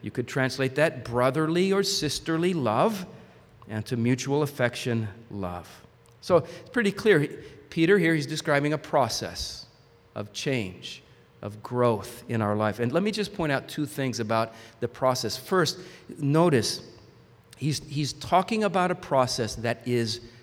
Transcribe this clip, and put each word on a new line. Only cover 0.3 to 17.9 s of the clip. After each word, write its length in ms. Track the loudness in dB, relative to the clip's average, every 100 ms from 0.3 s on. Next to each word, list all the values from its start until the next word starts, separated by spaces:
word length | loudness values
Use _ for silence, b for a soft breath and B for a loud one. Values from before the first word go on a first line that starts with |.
| -2 -2 0 -2
that 320 | 2 0 0 -4
brotherly 640 | 2 2 2 0 2 2
or 120 | 2
sisterly 720 | 0 0 -2 -4 -2 0 0 2
love, 500 | 2 4 2 0 -10 B B B B -20 -10
and 160 | -8 -4
to 100 | 0
mutual 460 | 2 2 0 0
affection, 640 | 0 0 -2 0 -2 -2 -2 -10 -14
love. 400 | -8 -6 -8 -12 -20 -20 _ _ _
So 180 | 2 2
it's 340 | 2 -14 -4
pretty 200 | 0 0
clear. 380 | 2 4 4 4 -6 B B -10
Peter 300 | 0 4 6
here, 160 | 6 2
he's 100 | 0
describing 480 | -6 0 2 2
a 60 | -2
process 880 | 0 2 2 0 -6 -8 -10 -10 -16 _ _ _ _ -12
of 180 | -10
change, 680 | -6 -2 -2 -2 -8 -14 -16 b b b _
of 180 | -12 -12
growth 640 | -6 2 4 2 -4 -14 -4
in 120 | 0
our 140 | 2 2
life. 240 | 0 0
And 120 | 0
let 120 | 0
me 80 | 0
just 200 | -2 -6 -2
point 160 | 0
out 160 | 0 -2
two 180 | -6 -6
things 340 | -2 -4 -2
about 340 | 0 2 0 B B B
the 80 | -8
process. 500 | 0 0 2 -2 -6
First, 400 | 0 2 2 0 B B B -4
notice 640 | 2 4 6 4 2 -6 -10 -20 -20 -20 -20 -20 _ -6
he's, 220 | -2 -2
he's 260 | -4